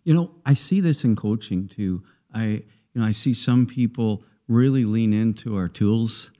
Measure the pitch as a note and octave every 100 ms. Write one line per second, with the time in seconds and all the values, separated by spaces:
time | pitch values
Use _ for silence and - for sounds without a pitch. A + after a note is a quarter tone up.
0 | E3+ E3 F3 - - C#3 - F#3+ E3+ C#3+
1 | B2 G#2 G#2 A2 - F#2 F#2+ - G2 F2+
2 | - _ _ A2+ A2 G#2+ - _ _ A#2+
3 | A2 G#2+ C3 A#2+ - B2 B2 C3 A#2 -
4 | A2 G2+ - _ - A#2 C3 C3+ A2 A2
5 | A2 G#2+ A2+ G#2+ - G2+ F2 - G2+ A2
6 | A2+ - -